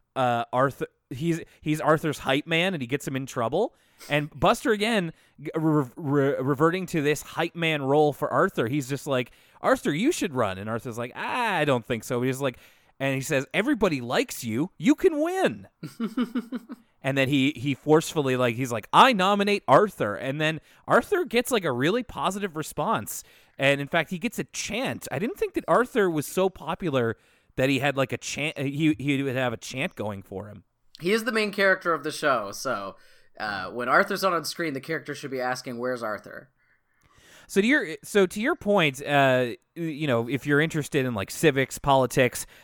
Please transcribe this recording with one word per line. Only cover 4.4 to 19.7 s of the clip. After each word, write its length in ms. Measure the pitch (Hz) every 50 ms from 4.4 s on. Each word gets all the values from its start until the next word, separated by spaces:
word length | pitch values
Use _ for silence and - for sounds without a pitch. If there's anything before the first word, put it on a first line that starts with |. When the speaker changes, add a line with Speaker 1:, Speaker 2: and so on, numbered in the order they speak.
| 165 190 240 - - -
Speaker 1:
again, 420 | 214 202 208 233 240 202 175 160 - _ _ _ _ -
g-, 80 | 143 156 -
re-, 340 | 165 156 160 151 151 135 123 -
re-, 400 | - 170 135 143 143 135 139 135 -
reverting 460 | 131 135 143 127 160 165 175 190 180
to 140 | - - 160
this 220 | 139 147 151 - -
hype 320 | - - 156 165 175 -
man 260 | 170 165 160 156 147
role 320 | 135 131 143 151 151 147 135
for 160 | - 151 -
Arthur, 380 | 113 135 175 196 - 170 127
he's 200 | 110 135 151 127
just 200 | 123 143 131 -
like, 240 | 151 135 127 123 - - _ _ _ _ _
"Arthur, 300 | - 196 262 254 - 208
you 200 | 143 160 226 311
should 240 | 359 - 262 185 131
run." 240 | 127 110 98 92 92
And 100 | 104 110
Arthur's 300 | 117 113 - 127 107 117
like, 160 | 120 123 -
"I 500 | 131 202 247 254 254 240 220 185 160 151
don't 200 | 147 131 120 -
think 180 | - 123 110 -
so." 180 | - 131 120
He's 200 | 123 131 127 131
like, 180 | 143 131 127 - - - _ _ _ _ _ -
and 160 | 135 139 135
he 60 | 135
says, 260 | 127 135 156 131 143 - -
"Everybody 480 | 165 214 285 294 202 220 185 151 127
likes 420 | 120 117 139 208 277 - - - -
you. 260 | 113 107 120 165 - _
You 160 | - 147 233 311
can 260 | - - 381 320 294
win." 480 | 311 339 370 381 359 - 220 196 - - _ _ - 143 - -
Speaker 2:
<laughs> 80 | 226 - - 262 240 240 - 240 - - 254 240 - - 262 - _ _ _ _ -
Speaker 1:
And 120 | 135 139
then 100 | 139 135
he, 240 | 139 147 135 131 143 -
he 160 | 120 120 147 131
forcefully, 640 | - - 147 151 165 156 - - 160 139 131 127
like, 180 | 123 127 120 117
he's 160 | 117 135 120
like, 160 | 120 107 - - -
"I 200 | 165 226 269 240
nominate 500 | 185 185 196 208 202 202 208 202 202 -
Arthur." 480 | -